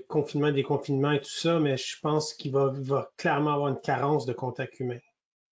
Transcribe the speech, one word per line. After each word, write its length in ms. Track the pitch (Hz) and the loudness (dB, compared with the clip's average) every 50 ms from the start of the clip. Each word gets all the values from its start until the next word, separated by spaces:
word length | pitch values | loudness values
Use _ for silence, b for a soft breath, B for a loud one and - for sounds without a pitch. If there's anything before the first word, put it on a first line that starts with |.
| - - | -6 -2
confinement, 420 | - 156 143 - - 147 143 151 | 0 0 0 0 0 0 2 2
déconfinement 640 | 143 139 135 - 147 135 - - 139 135 139 147 | 2 2 2 2 0 0 0 0 0 2 2 2
et 80 | 151 - | 2 0
tout 100 | - - | -2 -4
ça, 300 | - - - 165 170 165 | -8 -2 0 2 2 4
mais 160 | 151 143 135 | 2 2 0
je 240 | 131 - - - - | -2 -4 -8 -8 -4
pense 340 | - 151 151 156 151 - - | -2 0 2 2 0 -2 -6
qu'il 160 | - - 143 | -8 -6 0
va, 220 | 131 139 139 135 131 | 2 2 2 2 0
va 380 | 143 135 127 139 135 135 - - | -2 -2 0 0 -2 -2 -4 -8
clairement 360 | - - 175 147 143 151 151 | -4 0 0 2 2 2 2
avoir 160 | 147 143 143 143 | 2 2 0 0
une 120 | 131 - | -2 -2
carence 460 | - - 139 120 131 143 151 143 123 | -2 -2 0 0 2 2 2 2 0
de 60 | 127 | -2
contact 480 | 120 - 131 127 123 - 131 - - - | -4 -4 -6 -6 -6 -6 -8 -8 -8 -8
humain. 180 | 131 123 123 120 - _ _ _ _ _ _ _ _ _ _ | -6 -6 -6 -8 -12 _ _ _ _ _ _ _ _ _ _